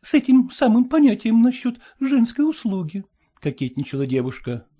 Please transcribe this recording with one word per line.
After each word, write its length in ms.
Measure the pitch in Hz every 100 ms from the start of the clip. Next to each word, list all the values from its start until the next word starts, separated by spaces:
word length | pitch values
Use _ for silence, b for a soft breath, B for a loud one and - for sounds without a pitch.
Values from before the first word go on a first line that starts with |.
с 120 | -
этим 360 | 294 - 262 254
самым 340 | - 254 226 254
понятием 560 | 320 285 208 226 226
насчёт 360 | 240 254 247 240 b b
женской 480 | 269 277 233 - 302
услуги, — 580 | 311 226 190 160 196 190 _ _ _
кокетничала 640 | 151 - 127 131 139 139 135
девушка. — 640 | 131 127 127 - 120 -